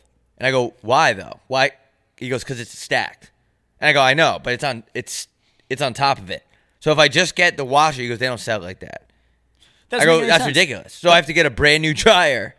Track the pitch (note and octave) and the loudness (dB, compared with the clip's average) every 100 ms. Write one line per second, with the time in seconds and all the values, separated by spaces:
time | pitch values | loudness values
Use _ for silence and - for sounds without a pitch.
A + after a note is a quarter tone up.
0 | _ _ _ - B2+ C3 A#2+ - G#2+ C#3 | _ _ _ -6 -2 -2 -2 -6 -2 2
1 | D3+ G2 E2 - - C3 C#3 - _ _ | 2 0 -6 -18 -6 -2 -2 -4 _ _
2 | _ - B2 B2 - A#2+ A#2 - - B2+ | _ -14 -6 -6 -6 -12 -12 -14 -4 -4
3 | G2 - - _ _ _ _ _ D3 C#3+ | -4 -10 -20 _ _ _ _ _ 0 2
4 | C3 C#3+ D3 F2 B2 B2 C#3+ A#2 - B2 | 2 2 0 -2 -6 -6 -6 -8 -12 -12
5 | - - - _ _ _ - C3 C#3 A2+ | -10 -12 -14 _ _ _ -10 -6 -6 -2
6 | C#3 A#2+ F#2+ F2 _ _ _ _ D3+ D3+ | -2 -2 -6 -14 _ _ _ _ 0 4
7 | D3 D3 F3+ - F3 D#3 B2+ C#3 D#3 C3 | 4 2 -2 0 0 -2 0 2 2 0
8 | A#2+ A#2 B2+ A#2 - G#2+ F2+ F#2 E2+ - | -8 -4 -6 -6 -6 -6 -8 -16 -18 -20
9 | _ _ _ _ _ _ _ _ - - | _ _ _ _ _ _ _ _ -8 0
10 | D#3 E3 A3+ E3 D3+ C#3+ E3+ G#2 - - | 2 4 4 2 2 0 0 -2 -14 -2
11 | F3 E3+ E3 D#3+ D3+ A2+ D3 D#3 D#3 D3+ | 4 4 4 2 0 2 2 4 0 2
12 | A3+ F3+ D#3+ A#2+ G#2+ | 4 4 4 0 -6